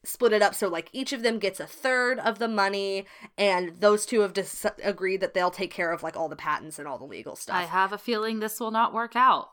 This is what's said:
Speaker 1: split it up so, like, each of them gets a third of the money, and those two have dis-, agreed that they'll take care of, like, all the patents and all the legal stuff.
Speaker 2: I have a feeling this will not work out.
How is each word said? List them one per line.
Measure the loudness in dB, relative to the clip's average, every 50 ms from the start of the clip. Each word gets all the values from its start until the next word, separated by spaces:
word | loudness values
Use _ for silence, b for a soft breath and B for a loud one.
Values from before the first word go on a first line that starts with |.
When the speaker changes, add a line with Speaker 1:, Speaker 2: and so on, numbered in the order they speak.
| -12
Speaker 1:
split | -10 -4 2 4 4 6
it | 6 6
up | 4 4
so, | 2 -2
like, | -2 -2 -2 -6 -8 -8
each | -8 -6 -6 -6
of | -2 0
them | 0 0 0
gets | -2 -2 -4 -4
a | -12 -12
third | -12 -4 -2 0 2 2 2 2 0 0
of | 0 -2 -2 0
the | -2 -2
money, | 2 2 2 2 2 0 -2 -2 -2 -4 -6 B B B B B B 2
and | 2 4 4 2 0 -2 -4 4
those | 4 6 6 4 2
two | 0 2 2 2
have | 2 2
dis-, | -4 -4 -4 -6 -4 -4 -4 -4 -2 -4
agreed | -4 -2 -2 -2 -2 0 0
that | -2 0 0
they'll | 2 2 2 0
take | -2 -6 -6
care | -4 -4 -2 -2 -2
of, | -4 -6
like, | -8 -6
all | -4 -6 -6
the | -6
patents | -6 -4 -2 -2 -2 -4 -10 -14 -12
and | -10 -10
all | -10 -10
the | -10
legal | -12 -14 -12 -12 -12 -12
stuff. | -12 -10 -4 -4
Speaker 2:
I | -4 -4
have | -2 0 0 0 0 0
a | -4
feeling | -4 -2 -2 -2 0 -2 -2 -2
this | -4 -4 -6 -4
will | -6 -2 0
not | 2 2 2 2
work | -2 -4 -2 2
out. | 4 6 6 6 4 2 -6